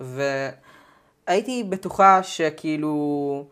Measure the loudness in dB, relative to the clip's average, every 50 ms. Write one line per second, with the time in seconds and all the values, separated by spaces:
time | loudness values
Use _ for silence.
0 | -14 -10 -6 -4 -4 -2 -2 -2 -4 -6 -8 -12 _ -20 -20 -20 -20 _ _ _
1 | _ _ _ _ -4 -2 0 0 0 -2 -4 -6 -4 -4 -6 -6 -6 -4 2 6
2 | 8 8 8 6 4 0 -4 -2 -2 -2 -4 -4 -6 -4 -4 -2 -2 -2 -2 -2
3 | -2 -2 -2 -2 -2 -4 -4 -6 -8 -12